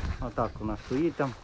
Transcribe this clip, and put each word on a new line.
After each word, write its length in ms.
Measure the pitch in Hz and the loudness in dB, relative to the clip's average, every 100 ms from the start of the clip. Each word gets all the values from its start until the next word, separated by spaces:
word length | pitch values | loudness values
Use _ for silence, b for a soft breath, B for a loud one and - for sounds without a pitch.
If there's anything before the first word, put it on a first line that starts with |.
| - - | 4 -2
Отак 300 | 123 123 113 - | -2 0 0 0
вона 180 | 107 107 - | -2 -2 0
стоїть 300 | 131 165 - | 2 2 2
там, 180 | 139 117 | 0 -2